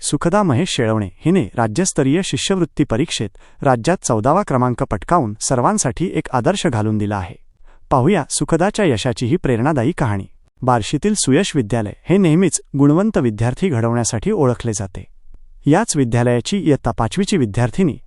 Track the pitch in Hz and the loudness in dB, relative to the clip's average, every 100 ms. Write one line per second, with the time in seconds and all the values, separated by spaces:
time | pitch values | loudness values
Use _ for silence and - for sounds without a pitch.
0 | - 147 180 202 196 123 180 - 113 110 | -4 -2 0 2 2 2 0 -2 0 0
1 | 98 - 156 185 107 - 113 107 185 - | -2 -4 0 2 0 -2 -2 0 -2 0
2 | 135 156 190 135 - 190 170 - 143 113 | 0 0 -2 -4 -2 -2 -2 -2 -2 0
3 | 160 - 107 - - - 139 123 113 185 | -2 -4 -8 -10 -20 -4 0 2 2 0
4 | - 113 110 175 - 135 127 120 135 104 | 0 0 2 0 0 0 0 -2 -4 -4
5 | - 175 117 104 - 131 135 208 135 - | -2 0 0 -4 -2 0 2 0 -2 -4
6 | 185 - - 127 120 196 180 113 107 107 | -4 -4 -4 -2 0 0 -2 -2 -2 -2
7 | 104 104 90 87 - _ - - - 143 | -2 -4 -6 -12 -20 _ -20 -20 -2 0
8 | 127 196 131 - 151 165 185 214 196 110 | 2 2 -2 -4 -2 0 0 2 0 2
9 | 131 117 120 170 - 117 131 156 117 180 | -2 -2 -2 0 0 0 0 0 0 0
10 | 131 101 - - _ _ 123 123 104 143 | -2 -2 -6 -16 _ _ 0 0 0 -2
11 | 208 214 - 135 202 147 104 117 104 - | 0 0 2 2 2 -2 -2 -2 -4 -8
12 | - 180 185 151 190 - - 139 143 156 | 0 2 4 4 2 0 -6 2 4 4
13 | 214 202 127 104 117 127 190 120 117 120 | 2 2 0 0 -2 0 0 0 0 0
14 | 117 113 180 214 135 120 120 104 95 - | -2 -2 -2 0 2 0 -4 -4 -6 -10
15 | 92 - - - - - - 160 226 156 | -16 -20 -20 -20 -20 -6 2 2 2 0
16 | 127 117 120 120 - 202 160 135 - - | 0 2 2 2 0 -2 2 2 0 -2
17 | 113 - 202 196 120 95 120 - 185 - | -2 -2 0 0 0 0 -2 0 -2 -2